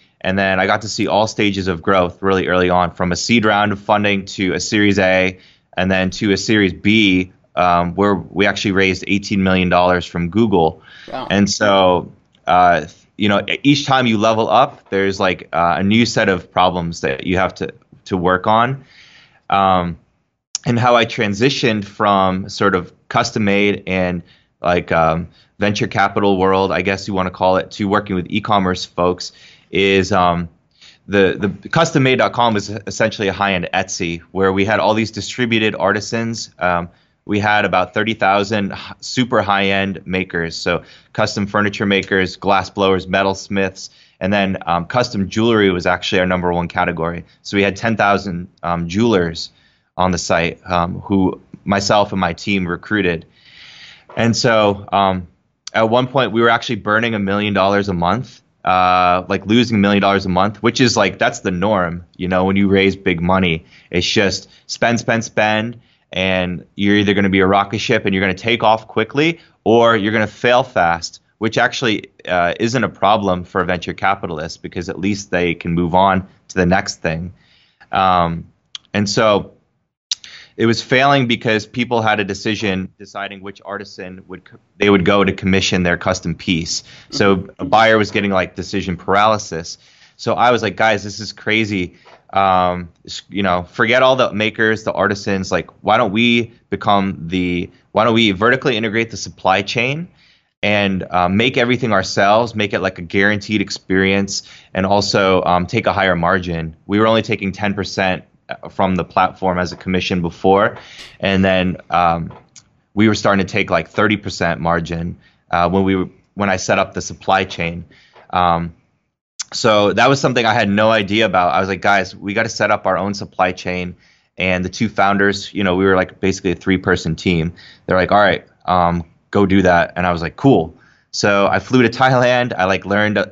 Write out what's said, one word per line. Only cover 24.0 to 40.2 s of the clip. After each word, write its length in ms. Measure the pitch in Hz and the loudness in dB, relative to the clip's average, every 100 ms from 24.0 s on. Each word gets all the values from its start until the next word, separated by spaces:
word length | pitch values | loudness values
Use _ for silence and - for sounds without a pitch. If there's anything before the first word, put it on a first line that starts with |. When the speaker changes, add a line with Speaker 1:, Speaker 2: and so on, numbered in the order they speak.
| 90 90 - _ _ _ | -2 -4 -10 _ _ _
Speaker 1:
like, 320 | - 90 82 | -2 -2 0
um, 360 | 82 80 85 85 - _ - | 0 2 0 -6 -14 _ -4
venture 280 | 104 107 110 | -4 -2 -4
capital 500 | 107 98 101 101 95 | 0 0 0 0 2
world, 360 | 95 95 95 | 2 2 0
I 100 | 90 | -2
guess 260 | 92 95 - | -2 -4 -4
you 60 | |
wanna 160 | 95 92 | -4 -4
call 260 | - 107 110 | -2 0 0
it, 140 | - | -2
to 160 | - 101 | -6 -2
working 280 | 104 104 92 | -2 -2 -4
with 100 | 82 | -4
e-commerce 560 | 107 104 104 92 92 | -6 -2 0 0 -4
folks 480 | - - 90 - - - - - _ | -6 -2 -2 -2 -8 -18 -20 -20 _
is, 420 | 92 98 98 90 | -2 2 2 2
um, 360 | 98 90 85 85 - _ _ - _ - | 2 2 0 -4 -12 _ _ -20 _ -2
the, 480 | 98 95 - 98 85 | 2 2 2 -4 -6
the 60 | - | -4
custom 340 | 160 165 151 | 0 0 2
made 160 | 131 123 | 2 2
dot 140 | 110 | 0
com 240 | 120 117 104 | 0 0 0
is 120 | 92 107 101 | -4 -10 -10
essentially 420 | - 110 - 98 | -2 -2 0 -2
a 40 | |
high-end 380 | 95 98 92 85 | 0 0 0 -2
Etsy, 480 | 92 - - 85 85 - | -4 -4 -6 -6 -6 -8
where 200 | 92 95 | -2 0
we 120 | 95 | 2
had 160 | 98 104 | 2 2
all 120 | 92 | 2
these 200 | 110 107 | 0 -2
distributed 600 | 104 95 - 120 113 107 | -6 -10 -6 -2 0 0
artisans. 760 | - 95 104 - 117 113 113 - - | 0 0 -2 -4 -6 -6 -8 -12 -6
Um, 320 | 90 87 87 - _ _ | -2 -2 -4 -12 _ _
we 140 | - 101 | -6 -2
had 240 | 104 104 | 0 0
about 300 | 101 92 - | 2 0 -2
thirty 200 | 107 107 | -2 -4
thousand 580 | 104 98 101 101 107 98 | 0 2 2 0 -2 -4
h-, 60 | - - - | -8 -14 -16
super 400 | - - 123 117 | -8 -4 0 0
high-end 640 | 104 98 98 98 98 87 | 0 0 0 0 -2 -6
makers, 520 | - 92 | -6 -6